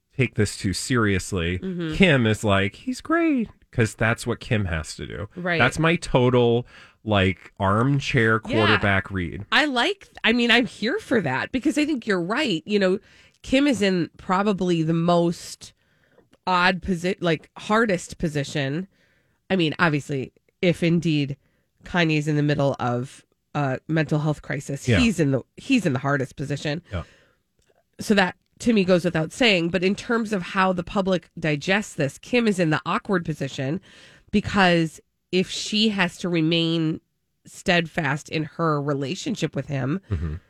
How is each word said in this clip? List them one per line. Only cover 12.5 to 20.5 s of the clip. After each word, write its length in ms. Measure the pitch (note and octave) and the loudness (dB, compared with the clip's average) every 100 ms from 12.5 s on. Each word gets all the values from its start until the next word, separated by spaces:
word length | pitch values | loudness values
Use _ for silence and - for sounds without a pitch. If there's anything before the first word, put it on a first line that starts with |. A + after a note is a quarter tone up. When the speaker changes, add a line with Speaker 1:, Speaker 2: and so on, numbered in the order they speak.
| E3 | -2
Speaker 2:
You 140 | - G#3 | -2 0
know, 220 | F#3+ F#3+ - - _ _ | 2 0 -4 -20 _ _
Kim 240 | - C4 C#4+ | 0 2 4
is 160 | A3 | 2
in 260 | G3+ F#3 D#3+ - | 2 2 -2 -6
probably 640 | - F#3 G3+ F#3+ F3+ E3+ | -2 0 0 0 0 2
the 100 | D#3+ | 2
most 800 | E3 E3+ F3 E3+ E3+ - - - _ _ _ _ _ _ _ - | 2 2 4 2 -2 -10 -16 -20 _ _ _ _ _ _ _ -2
odd 340 | F#3 F3+ F#3+ | 2 2 2
posi-, 360 | - F3+ F3 - | -2 -2 -2 -2
like, 300 | E3+ D#3 - - | 0 -2 -4 -14
hardest 580 | - G#3+ A#3 F3+ - - | 0 2 2 0 -4 -6
position. 680 | E3+ D3 C#3+ D#3 C3+ D3 F#3+ _ _ _ _ _ - | -4 -2 -4 -4 -2 -4 -6 _ _ _ _ _ -2
I 60 | F#3+ | 0
mean, 180 | D#3+ - | 0 2
obviously, 520 | E3+ D3 - C#3+ B2+ - _ | 0 0 -2 -6 -6 -12 _